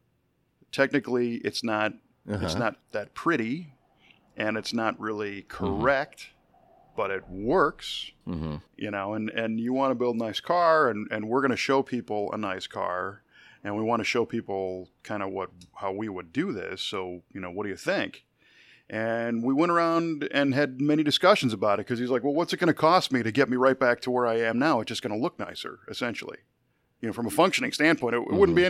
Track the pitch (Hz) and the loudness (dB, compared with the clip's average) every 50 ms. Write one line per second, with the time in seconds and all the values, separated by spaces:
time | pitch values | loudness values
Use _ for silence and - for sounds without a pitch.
0 | _ _ _ _ _ _ _ _ _ _ _ _ _ _ - - 135 127 139 139 | _ _ _ _ _ _ _ _ _ _ _ _ _ _ 0 2 2 4 2 2
1 | - - 127 123 120 120 117 - - 104 - - - 113 107 107 107 107 - - | 0 2 0 2 2 0 -2 -2 -4 -4 -4 -4 -2 -2 0 0 0 -2 -2 -6
2 | _ _ _ _ - - 107 95 95 87 82 104 117 107 - - _ _ - 107 | _ _ _ _ -8 -6 -4 -2 -2 -2 0 0 -2 -2 -4 -6 _ _ -8 -8
3 | 101 - - - - 165 170 131 113 113 135 170 175 143 - _ _ _ _ _ | -8 -8 -10 -4 -2 0 0 0 0 -2 -4 -6 -8 -12 -18 _ _ _ _ _
4 | _ - _ _ _ _ _ - 107 107 110 107 101 - 117 117 113 107 - - | _ -20 _ _ _ _ _ -4 -2 -2 -2 -4 -4 -4 -2 -2 -2 -2 -2 -4
5 | 107 107 107 104 107 101 101 98 - - - - - 98 98 107 113 135 139 131 | -4 -6 -4 -4 -6 -6 -8 -10 -14 -14 -8 -4 -4 -2 -2 0 2 2 2 2
6 | 151 - - - - - _ _ _ _ _ _ _ _ _ _ _ _ _ - | 0 -4 -10 -18 -20 -20 _ _ _ _ _ _ _ _ _ _ _ _ _ -4
7 | 104 98 95 95 - - 90 95 107 120 165 190 143 160 - - - - - - | -4 -2 -4 -6 -6 -8 -10 -6 -2 0 2 4 2 2 0 -4 -10 -10 -10 -10
8 | - - - _ - - 90 78 80 78 73 71 - _ _ - - 107 104 98 | -10 -14 -16 _ -10 -8 -6 -4 -4 -4 -6 -8 -10 _ _ -10 -8 -6 -4 -4
9 | 98 101 107 110 107 107 - 113 113 113 110 113 113 123 127 131 135 135 127 120 | -4 -4 -4 -4 -4 -4 -4 -4 -4 -2 -2 -2 -2 -2 0 0 0 0 0 0
10 | 123 120 117 113 117 107 95 - - - 170 175 170 160 160 156 147 120 107 104 | 0 0 0 -2 -2 -4 -6 -6 -2 0 2 4 4 6 6 6 6 4 2 0
11 | 107 104 110 107 107 107 120 135 135 131 117 - - - 135 135 131 - 127 120 | -4 -4 -4 -4 -2 0 0 2 2 2 2 2 2 2 2 2 2 0 -2 -6
12 | 117 - 107 104 101 - - 107 104 98 92 92 - - - 104 92 90 90 90 | -4 -4 -4 -4 -2 -2 -4 -4 -4 -4 -4 -6 -8 -8 -6 -4 -4 -2 -2 -2
13 | 92 98 101 - _ _ _ - - - - _ - 101 104 107 110 113 117 113 | -4 -6 -8 -12 _ _ _ -20 -20 -20 -18 _ -8 -4 -4 -2 0 0 0 0
14 | 98 - - 120 113 - 117 117 - - 98 95 95 92 92 92 90 - _ _ | 0 0 0 0 0 0 -2 -6 -4 -4 -4 -4 -4 -4 -6 -8 -12 -14 _ _
15 | - - 110 101 98 98 92 95 92 - 90 87 87 - - - 104 98 95 101 | -12 -8 -6 -6 -6 -4 -4 -6 -6 -8 -10 -16 -20 -20 -12 -8 -6 -6 -4 -4
16 | 110 107 95 90 85 82 - 131 185 202 127 92 90 87 95 - - - 107 95 | -6 -6 -6 -8 -10 -6 -4 -4 -2 -2 -4 -6 -8 -8 -8 -8 -8 -6 -6 -6
17 | 92 92 90 87 - _ - 98 92 90 87 98 107 101 92 - - 160 190 165 | -6 -6 -8 -12 -14 _ -12 -10 -10 -8 -6 -6 -6 -6 -6 -6 -4 -2 -2 -2
18 | 101 - - - _ _ _ _ _ _ _ _ - - - _ _ - 101 110 | -2 -6 -8 -14 _ _ _ _ _ _ _ _ -20 -20 -20 _ _ -8 -6 -4
19 | 110 113 113 117 117 117 117 113 117 131 135 147 170 175 170 170 170 165 165 165 | -2 -2 -2 -2 -2 -2 -2 0 0 0 2 2 2 4 4 4 4 4 2 2
20 | 170 165 156 143 147 - - 143 143 139 123 143 147 131 127 127 143 147 151 156 | 0 0 -2 -4 -4 -2 0 0 2 2 2 2 0 0 0 0 2 2 4 4
21 | 151 147 - - - 185 208 202 143 120 110 95 110 107 101 104 98 - 123 113 | 4 2 2 4 6 6 6 6 4 0 0 0 2 2 2 2 0 -2 -4 -2
22 | 123 120 131 117 113 143 143 160 175 170 185 - 180 165 - - 156 160 180 180 | -2 0 0 0 0 0 0 0 0 -2 -2 0 2 2 2 4 4 6 6 4
23 | - - 135 123 110 113 107 139 135 113 127 123 127 135 131 - 131 120 120 - | 4 2 0 0 0 0 2 2 2 4 4 4 4 4 4 4 4 2 2 2
24 | - 127 123 123 123 117 113 113 113 113 113 120 139 165 143 113 104 - 113 - | 0 -2 0 2 2 2 2 2 2 2 2 2 2 2 2 2 0 -2 -6 -6
25 | - 120 104 110 123 - - - 98 87 - - - 98 92 - _ - 110 - | -6 -4 -4 -2 -4 -4 -4 -6 -10 -10 -10 -10 -12 -12 -14 -14 _ -12 -8 -6
26 | 127 120 101 - - - 78 - _ _ _ _ _ _ _ _ _ _ _ _ | -6 -4 -6 -6 -10 -12 -12 -14 _ _ _ _ _ _ _ _ _ _ _ _
27 | 117 113 95 117 117 104 - - 170 - - - 123 117 - - 147 165 160 - | -6 -6 -4 -4 -4 0 4 4 4 4 4 2 -2 -2 0 2 4 4 4 4
28 | 131 117 120 120 - - 156 180 202 175 165 175 180 | 2 0 0 0 0 2 4 6 6 6 8 6 6